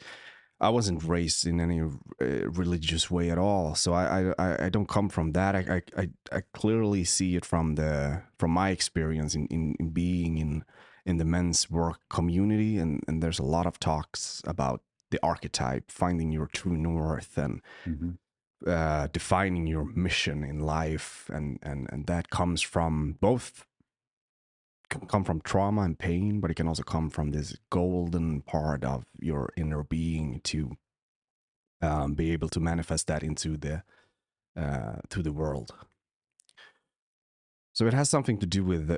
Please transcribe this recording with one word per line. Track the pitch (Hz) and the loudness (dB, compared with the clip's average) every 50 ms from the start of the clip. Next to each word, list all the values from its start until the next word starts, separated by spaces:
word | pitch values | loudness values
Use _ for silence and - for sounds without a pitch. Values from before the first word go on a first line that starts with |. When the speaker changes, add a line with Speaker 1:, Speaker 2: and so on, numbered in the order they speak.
| - - - - - - - - _ _ _ - | -10 -18 -18 -18 -18 -20 -20 -20 _ _ _ 2
Speaker 1:
I | - - | 2 4
wasn't | 120 240 107 98 85 78 80 | 4 4 2 2 0 -2 0
raised | 80 87 87 85 82 - - - | 0 2 2 2 0 0 0 0
in | 87 85 85 | 2 2 2
any, | 85 85 87 80 | 2 2 2 0
uh, | 80 78 69 - - - - - 64 65 69 53 50 60 | 0 -2 -4 -8 -14 -18 -6 -2 -2 0 0 0 -2 -2
religious | 85 92 87 87 87 80 80 80 80 80 - - | -2 0 0 0 0 0 0 0 0 0 0 0
way | 90 87 85 85 | 0 0 2 2
at | 85 | 2
all, | 87 95 104 101 95 85 78 78 | 2 4 4 4 2 2 0 0
so | - - 87 87 | 0 2 2 2
I, | 90 92 - 92 95 | 2 2 2 2 2
I, | 92 90 - - | 2 2 2 2
I, | 92 90 69 - 82 | 2 0 2 0 0
I | 92 | 0
don't | 95 104 98 | 2 0 0
come | - - 104 101 90 | 2 2 2 2 2
from | - 92 80 80 78 | 0 0 0 2 2
that. | 90 95 98 98 | 2 2 4 2
I, | 95 90 87 92 87 - - - | 2 0 0 0 -2 -2 -4 -4
I, | - | -4
I, | 95 82 - _ _ - | -4 -4 -6 _ _ -6
I | - 95 - _ - | -6 -6 -6 _ -8
clearly | - - 107 113 113 110 104 101 95 85 | 0 2 2 4 4 4 4 4 2 2
see | - - - 95 90 90 | 2 2 2 2 2 2
it | 87 - | 0 0
from | - 87 82 80 78 76 | 0 2 2 2 2 2
the, | 78 78 78 73 71 71 71 73 92 - _ _ - | 2 2 2 2 0 0 0 -2 -4 -6 _ _ 0
from | 90 82 | 2 2
my | 85 90 95 98 | 4 4 4 2
experience | 90 - - - - 85 78 78 80 78 76 73 78 | 2 0 -2 -2 0 -2 0 0 0 -2 -2 -2 -2
in, | 76 71 | -2 -2
in, | - - 82 80 73 - - | -2 -2 -2 0 -2 -2 -2
in | 82 82 | -4 -2
being | 80 87 87 90 90 87 85 82 80 | 0 0 0 2 2 2 0 0 0
in, | 78 78 76 73 76 - _ - - - - - - - | 0 0 0 -2 -4 -6 _ -20 -20 -20 -20 -20 -8 -2
in | 92 85 | 0 0
the | 82 80 | 2 2
men's | 80 87 90 87 87 85 - - - | 2 2 2 2 2 2 0 -2 0
work | 80 85 82 82 78 - _ - | 0 0 0 0 -2 -6 _ -4
community, | - - 85 85 85 95 101 107 107 107 107 110 107 | -2 0 2 2 2 4 4 4 4 4 2 2 2
and, | 92 82 80 71 - - | 2 0 0 -2 -2 -2
and | - 80 80 | -2 -2 0
there's | 82 82 82 - | 0 0 0 -2
a | 65 | 0
lot | 71 82 85 87 | 2 2 2 2
of | 85 - - | 0 -4 -2
talks | - 80 78 76 - _ - - - - - - - | 0 0 0 0 -2 _ -8 -10 -8 -8 -10 -10 -8
about | - 90 - 67 64 62 - _ _ _ _ _ - | -6 -4 -2 0 -2 -2 -4 _ _ _ _ _ -4
the | - - | -2 0
archetype, | - 82 82 - - 76 - - 67 62 65 - - - | 2 0 0 0 -4 -6 -4 -2 -2 -2 -2 -4 -6 -10
finding | - - 92 90 87 82 80 80 | -4 -2 0 2 2 0 0 0
your | 78 78 73 | 0 -2 -4
true | - - - - 90 85 | -4 -6 -6 -2 -2 0
north, | 78 78 82 82 80 78 78 76 - - - - | 0 0 0 0 0 0 0 -2 -2 -6 -6 -4
and | - 71 62 50 - _ - - - - | -2 -2 -2 -4 -6 _ -18 -20 -12 -6
Speaker 2:
Mm-hmm. | 87 78 71 85 87 87 - _ _ _ _ _ _ _ _ - 85 | -6 -6 -4 -4 -6 -6 -8 _ _ _ _ _ _ _ _ -2 0
Speaker 1:
uh, | 87 82 80 78 76 76 71 | 2 2 2 2 2 2 0
defining | 71 - 82 - - 95 92 98 95 90 85 82 | -2 -4 -6 0 2 2 2 2 2 0 0 0
your | 82 80 78 78 | 0 0 0 -2
mission | - - 87 90 85 - - - 80 73 73 73 | -2 -2 0 0 0 0 0 0 -2 -2 -2 -4
in | 71 76 76 | -4 -4 -2
life, | 76 78 78 80 78 78 78 76 - - - - - - - | -2 0 0 0 0 -2 -2 -4 -6 -10 -14 -14 -12 -8 -8
and, | 76 73 71 62 - - | -6 -6 -6 -6 -6 -8
and, | 73 71 69 62 - | -8 -6 -6 -6 -6
and | - 71 73 | -6 -6 -2
that | 87 87 85 - - | -2 -2 -2 -2 -4
comes | - - 87 87 85 82 | -2 0 0 2 2 0
from | - - - 87 82 80 78 76 76 71 80 - | -2 0 0 0 2 2 2 0 0 -2 0 2
both, | 98 107 127 123 - - - - - _ _ _ _ _ _ _ _ _ _ _ _ _ _ _ _ _ _ _ _ _ _ _ _ - | 4 4 4 4 0 -8 -16 -20 -20 _ _ _ _ _ _ _ _ _ _ _ _ _ _ _ _ _ _ _ _ _ _ _ _ -12
can | - 139 - | -12 -12 -4
come | - 110 101 92 | 0 0 0 2
from | - 82 80 | 0 -2 -2
trauma | - - - 95 98 101 107 104 | -2 0 2 2 2 4 2 2
and | 98 85 78 | 2 0 0
pain, | - - 85 85 90 101 104 104 104 | -2 -2 -2 0 0 0 0 0 0
but | 95 82 | -2 -2
it | 80 | -2
can | - 80 | 0 -2
also | 82 80 - - | -2 -2 -4 -4
come | - - 80 80 73 | -2 -2 -2 -2 -2
from | - 80 76 73 | -2 -2 -2 -2
this | 73 76 71 - - - _ - | -2 -4 -4 -6 -10 -16 _ -4
golden | - 90 90 92 90 90 87 82 87 85 82 82 76 71 | 0 0 2 2 0 0 0 0 0 0 0 0 -2 -4
part | - - - 78 76 78 71 65 64 | -6 -2 -2 0 0 0 0 0 -2
of | 64 67 62 - _ _ - | -2 -4 -4 -8 _ _ -8
your | - 80 76 71 62 - - | -4 -4 -2 -2 -4 -4 -4
inner | - 78 76 76 73 73 | -4 -2 -2 -2 -2 -2
being | - 78 82 82 82 80 80 78 69 60 - - | -2 -2 -2 0 0 0 -2 -2 -4 -6 -6 -6
to, | - - 78 73 60 76 - _ _ _ _ _ _ _ _ _ _ _ _ _ _ _ _ _ _ _ - | -4 -2 -2 -2 -4 -6 -12 _ _ _ _ _ _ _ _ _ _ _ _ _ _ _ _ _ _ _ -2
um, | 82 76 76 76 69 71 73 | 0 0 2 2 0 0 0
be | 78 80 80 | 0 2 2
able | 82 76 80 80 | 2 2 0 -2
to | - 87 | 0 0
manifest | 80 85 85 82 80 - 82 78 - | 0 2 0 0 0 0 -2 -2 0
that | - 78 76 - | -2 -2 -2 -2
into | 78 76 - - 80 78 | -4 -4 -2 -2 -4 -4
the, | 76 71 71 78 85 - _ _ _ _ _ _ _ _ _ _ _ _ _ - | -2 -4 -4 -4 -4 -8 _ _ _ _ _ _ _ _ _ _ _ _ _ -6
uh, | 82 78 71 71 65 53 55 - - - - | -4 -2 -2 -2 -2 -4 -6 -8 -10 -10 -6
to | - 98 82 | -4 -2 -2
the | 78 71 | -2 -2
world. | 76 78 76 69 65 57 - - - - _ _ _ _ _ _ _ _ _ _ _ _ _ _ - - - _ _ _ _ _ _ _ _ _ _ _ _ _ _ _ _ _ _ _ _ - | 0 -2 -2 -2 -4 -6 -10 -16 -20 -20 _ _ _ _ _ _ _ _ _ _ _ _ _ _ -20 -20 -20 _ _ _ _ _ _ _ _ _ _ _ _ _ _ _ _ _ _ _ _ 0
So | - 113 | 2 4
it | 113 123 | 4 6
has | 139 147 - | 4 4 4
something | 165 139 131 127 110 98 | 4 2 4 2 0 0
to | 101 | 0
do | 85 92 98 92 | 0 2 2 4
with, | 92 90 80 76 80 82 | 4 2 2 2 0 0